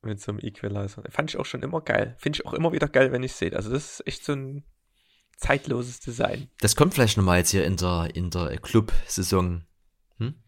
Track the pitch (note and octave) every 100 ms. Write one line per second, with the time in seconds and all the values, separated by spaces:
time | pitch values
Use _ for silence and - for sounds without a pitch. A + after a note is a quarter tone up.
0 | A2+ G#2 - G#2 A2+ - G#2 G2+ G2+ -
1 | - - D#3 - - B2 C3 E3 D3 -
2 | A#2 - D3 D3+ - - E3 D#3+ D3 C3
3 | C3 B2 B2+ - E2 E2+ G#2+ C3 - -
4 | - - - C#3+ C3+ C#3+ - _ _ _
5 | _ _ _ _ - C#3 - B2 B2 B2
6 | - A#2 - - C#3+ - - - D3+ C#3+
7 | A2+ G#2 F#2 F2+ F2 G2 D#2+ F#2+ F2+ F2
8 | E2+ - F2+ F2+ D#2+ C2 - A2+ G#2+ -
9 | - - F#2 F#2+ F2+ F2 - _ _ _
10 | _ _ A2+ D#3